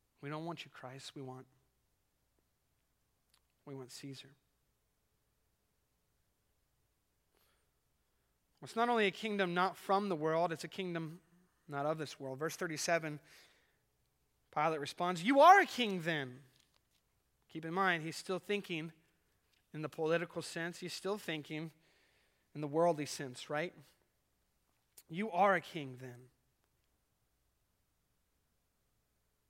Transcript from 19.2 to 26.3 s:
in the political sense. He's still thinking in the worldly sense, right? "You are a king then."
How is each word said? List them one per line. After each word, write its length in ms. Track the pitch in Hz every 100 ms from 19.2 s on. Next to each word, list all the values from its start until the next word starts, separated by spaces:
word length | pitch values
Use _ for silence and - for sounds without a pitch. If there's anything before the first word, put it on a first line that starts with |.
| _ _ _ _ _
in 80 | 151
the 80 | 151
political 540 | - 160 165 170 170
sense. 380 | - 170 170 165
He's 120 | 175
still 240 | - 190 208
thinking 540 | - 156 135 151 165 - _ _ _ _ _ _ _
in 60 | 147
the 60 | 147
worldly 400 | 151 170 151 143
sense, 420 | - 139 123 -
right? 240 | 151 175 - 143 _ _ _ _ _ _ _ _ _ _ - -
"You 220 | 165 220
are 240 | 175 202
a 60 | 180
king 360 | - 170 135 123
then." 280 | 127 120 127